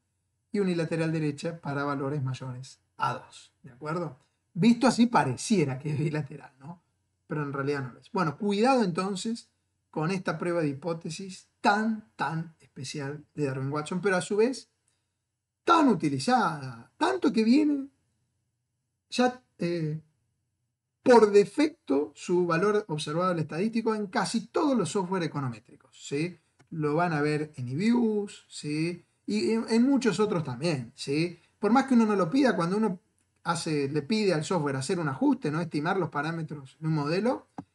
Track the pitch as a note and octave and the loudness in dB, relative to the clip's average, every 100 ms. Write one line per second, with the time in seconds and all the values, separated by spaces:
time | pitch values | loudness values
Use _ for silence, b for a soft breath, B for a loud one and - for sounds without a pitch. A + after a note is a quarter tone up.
0 | _ _ _ _ _ G3+ F#3+ E3+ D#3+ E3 | _ _ _ _ _ -2 0 0 -2 -2
1 | D#3+ D#3+ D3+ C#3 E3 E3 - C#3 C#3+ C#3 | 0 0 -2 -4 -6 -8 -6 -4 -2 -2
2 | C#3 D3 C3 B2+ C3 B2+ C3 - _ - | -4 -4 -4 -6 -10 -12 -14 -20 _ -6
3 | C3 B2 - - - _ C#3+ A#2+ D3+ E3+ | -6 -6 -12 -20 -20 _ -20 -12 -6 -6
4 | D#3 - _ _ _ F3 A3 A#3 B3 A3 | -6 -10 _ _ _ 2 4 6 4 4
5 | A#3+ D#3 C3+ A#2 - G3+ C#3 C3 D3+ C#3+ | 4 2 0 -2 0 2 2 -2 -4 -2
6 | D3+ D3+ - D3+ - _ C#3+ F3 _ _ | -2 -2 -6 -10 -20 _ -18 -18 _ _
7 | _ _ - D3 C#3+ C#3 C#3 C#3+ B2+ - | _ _ -8 -6 -4 -4 -2 -4 -6 -12
8 | - G3 D#3+ - G3+ G3+ B3 C4 G3+ E3+ | -6 -2 -2 -2 -2 2 4 4 2 0
9 | F#3+ F#3 A3+ A#3 - _ _ _ _ D#3+ | -2 -4 -6 -6 -10 _ _ _ _ -4
10 | D#3 F#3+ F#3+ E3 F3 E3+ D3+ C3+ F#3 E3 | -2 -2 -4 -4 -2 0 -2 -2 -6 -6
11 | F3 D#3 F#3+ F#3 - _ A3+ G3+ A3 G#3+ | -8 -10 -12 -16 -20 _ 2 2 0 -4
12 | - - C#3 D#3+ E3 - _ - B2+ D3+ | -8 -8 -4 -4 -8 -14 _ -14 -10 -8
13 | C#3 D3+ - - C#3+ C3+ C3+ D3+ D3+ F3+ | -8 -10 -12 -4 -4 -2 -4 -4 -4 -2
14 | G3 F3+ F3 G3+ A#3 B3+ - _ _ _ | 2 0 2 2 2 0 -12 _ _ _
15 | _ _ _ _ _ _ - E4+ C#4 F3 | _ _ _ _ _ _ 2 6 6 4
16 | D#3 C3+ A#3+ B3 F3+ D3+ C3 A#2 - - | 0 -2 2 2 2 -2 -10 -14 -14 -2
17 | D#4 F#4+ C#4+ G#3+ A3 C4+ D4+ C#4+ C4+ _ | 0 2 2 4 6 6 4 0 -4 _
18 | _ _ _ _ _ _ _ _ _ _ | _ _ _ _ _ _ _ _ _ _
19 | _ - B3 - _ - F3 E3+ D#3 D#3 | _ 0 0 -2 _ -6 -4 -2 -4 -6
20 | - _ _ _ _ _ _ _ _ _ | -12 _ _ _ _ _ _ _ _ _
21 | - A#3 G#3 G3+ G3 - D4+ - - C#3 | 6 8 8 6 4 2 0 -2 -2 0
22 | D3+ - - F3+ F3 E3 G3+ G#3 - D3+ | -2 -6 -2 0 2 2 2 0 -2 -6
23 | D3+ D#3 F#3 E3+ D3+ D#3 A3 A3+ A3 G#3+ | -4 -2 0 0 -4 -4 -2 -2 -2 -2
24 | G3+ A3+ F#3+ A3+ F#3 F4 D4+ B3 F3+ G#3 | -2 -2 -2 -2 -2 -2 0 0 0 -2
25 | F3+ F#3+ D#3+ D3 C3+ A2+ - - _ - | -2 -2 -4 -4 -6 -8 -16 -20 _ -20
26 | - C#3+ F3 F3 _ _ _ E3 D3 D#3 | -6 -4 -4 -8 _ _ _ -4 0 0
27 | F3 D3+ D3 D3+ D3+ - B2 C#3 G#3+ A#3+ | 0 0 0 0 -4 -8 -6 -2 2 2
28 | A3+ G#3 G3+ - _ - D3+ D3+ E3 F3 | 2 0 -4 -10 _ -12 -6 -2 -2 -4
29 | - _ - G#3+ G#3+ A3+ A3 A3+ B3+ C#4 | -14 _ -4 -2 0 0 2 4 4 4
30 | A3+ F3 G#3 F3+ - A#2+ E3+ C#3 A#2 - | 2 2 2 0 -2 -4 -2 -2 -6 -10
31 | - D3 E3+ E3+ b _ G#3 B3+ C4+ A#3+ | -4 -2 -2 -6 b _ 2 2 4 4
32 | G#3+ G3+ E3+ C4+ C4 F3+ E3+ G3+ A3 F#3 | 4 2 2 4 4 2 0 0 -2 -4
33 | _ _ _ _ E3+ E3 E3+ D3 C#3 D3+ | _ _ _ _ -6 -4 -2 -2 -2 -2
34 | C3+ A3 G3+ D#3 D#3 F#3 C#3+ C3+ C3+ F#3 | -2 0 2 0 0 -2 0 -2 -2 -2
35 | D#3 C3+ C#4+ B3+ D3+ D3+ F3 D#3 E3 F#3+ | -2 0 2 2 -2 -4 -4 -2 -2 0
36 | E3 D3 D3+ E3 D#3+ D3 C3 - D#3 D#3 | -2 -4 -4 -4 -8 -10 -16 -8 -2 0
37 | C#3+ F3+ A3+ D4+ - - - | 0 0 0 -2 -6 -18 -18